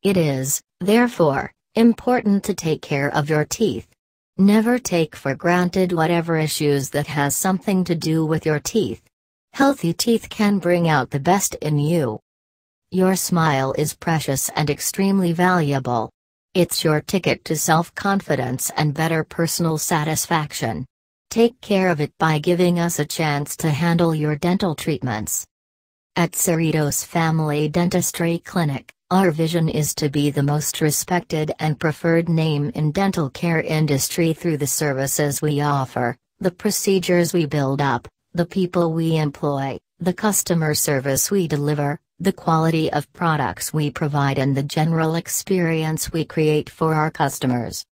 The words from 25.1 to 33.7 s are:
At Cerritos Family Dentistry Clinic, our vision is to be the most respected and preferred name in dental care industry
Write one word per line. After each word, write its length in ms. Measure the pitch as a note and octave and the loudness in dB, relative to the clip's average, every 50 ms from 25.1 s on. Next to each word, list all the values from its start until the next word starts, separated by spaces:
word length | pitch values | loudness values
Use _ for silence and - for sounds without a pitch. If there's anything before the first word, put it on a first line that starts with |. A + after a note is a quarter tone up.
| A2 G#2+ G#2 - - - - _ _ _ _ _ _ _ _ _ _ _ _ _ _ | -4 -4 -6 -6 -8 -8 -8 _ _ _ _ _ _ _ _ _ _ _ _ _ _
At 160 | F3+ E3+ D#3+ | -2 -2 0
Cerritos 720 | - - - - E3+ D#3+ E3 D#3+ D3+ D#3 D3+ C#3+ C#3 - - | 0 -2 0 0 0 2 0 0 2 0 0 0 -2 -4 -8
Family 640 | - - E3+ E3 D#3+ D#3+ D#3+ D#3 D3+ D3 D3 D#3 D3+ | -4 -2 -2 0 2 0 0 0 0 0 0 -2 0
Dentistry 680 | D3 F3 F3 F3+ - F3+ F3 - - - F3 E3 E3+ E3+ | 0 0 0 2 0 0 -2 -2 -4 -2 -2 -2 -2 -4
Clinic, 540 | _ - - F#3 E3 D3+ C#3 - - - _ _ _ _ | _ -4 -2 -2 0 0 -2 -4 -8 -14 _ _ _ _
our 200 | F3+ F#3+ G3 F3+ | 2 4 4 2
vision 360 | D#3 D#3 E3 D#3+ E3 F3 D#3+ D#3+ | 2 0 -2 0 0 0 0 0
is 260 | - D3+ D3+ D3 - | 0 -2 -2 -2 -2
to 140 | - D#3 D3 | -2 -4 -2
be 200 | C#3 D3 C#3+ D3 | 0 0 0 0
the 120 | C#3+ D3 | 0 0
most 380 | C#3 C#3+ D3 D3+ D3 - - - | 0 0 0 0 -2 -4 -4 0
respected 720 | D#3+ D3+ D3 - - - F3+ F3 E3 _ - D#3 D#3 D3+ - _ | 0 0 0 0 -2 -2 -2 -2 -2 _ -2 -2 -2 -2 -4 _
and 180 | - D#3 D3+ - | -2 -2 -2 0
preferred 520 | - D#3+ D3 - - E3+ E3 E3 E3+ E3 | -2 -2 -2 0 0 2 2 2 2 2
name 420 | E3 D#3+ D#3+ D#3 D3+ D3 C#3+ D3 - | 0 2 2 2 0 0 -2 -4 -2
in 180 | C#3+ D3+ D3+ D3 | -2 -2 -2 0
dental 360 | G3 G3 G3 F#3 F3+ D#3 C3+ | 0 0 0 0 0 -2 -4
care 320 | - - - E3+ E3 D#3+ | -4 -4 -2 0 0 0
industry 720 | - - | 0 0